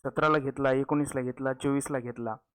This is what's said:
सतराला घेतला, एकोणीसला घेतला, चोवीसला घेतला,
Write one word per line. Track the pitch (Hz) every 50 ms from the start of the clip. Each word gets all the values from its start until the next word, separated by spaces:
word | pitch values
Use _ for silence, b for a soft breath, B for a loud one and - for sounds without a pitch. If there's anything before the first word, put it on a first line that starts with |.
| -
सतराला | 135 - 156 151 156 151
घेतला, | 151 131 135 131 139 139 131
एकोणीसला | 131 135 139 - 151 147 147 139 - 131
घेतला, | 127 127 127 - 135 131 131
चोवीसला | 131 - 143 139 139 131 - 143 131
घेतला, | 120 123 117 123 117 113 110 - _ _